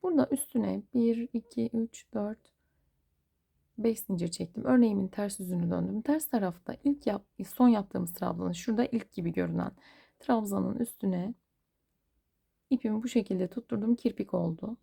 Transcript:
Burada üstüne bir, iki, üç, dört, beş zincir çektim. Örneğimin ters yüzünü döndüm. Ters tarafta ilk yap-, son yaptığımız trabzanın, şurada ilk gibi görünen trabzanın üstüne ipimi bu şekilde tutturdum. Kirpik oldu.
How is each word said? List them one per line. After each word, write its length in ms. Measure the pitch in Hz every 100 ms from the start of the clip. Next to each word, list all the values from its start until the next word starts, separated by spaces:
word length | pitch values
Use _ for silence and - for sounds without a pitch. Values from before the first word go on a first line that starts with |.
Burada 260 | 370 320 -
üstüne 520 | 269 - 247 208 190 -
bir, 340 | 247 233 233 233
iki, 380 | 233 - - 226
üç, 340 | 233 226 - -
dört, 240 | 226 208 220 _ _ _ _ _ _ _ _ _ _ _ _ _ -
beş 220 | 226 220
zincir 280 | - 185 170
çektim. 360 | 170 175 -
Örneğimin 440 | 247 254 233 202 190
ters 320 | - 202 202
yüzünü 300 | 180 180 170
döndüm. 320 | 180 180 202
Ters 260 | 233 302 311
tarafta 480 | 240 190 170 - -
ilk 220 | 285 285 -
yap-, 380 | 202 _ _
son 240 | 190 - 247
yaptığımız 440 | 220 196 190 175
trabzanın, 400 | - 180 170 180
şurada 320 | 175 - 220
ilk 280 | 247 233 -
gibi 200 | - 170
görünen 400 | 165 175 170 175 - - - _ _
trabzanın 600 | - 233 214 196 185 226
üstüne 560 | 233 - 196 180 180 240 _ _ _ _ _ _ _ _ _ _ _ _ _
ipimi 320 | 262 226 214
bu 60 | 240
şekilde 400 | 233 220 185 185
tutturdum. 460 | - - 220 220 240
Kirpik 380 | 233 - 196
oldu. 420 | 180 170 165 208 240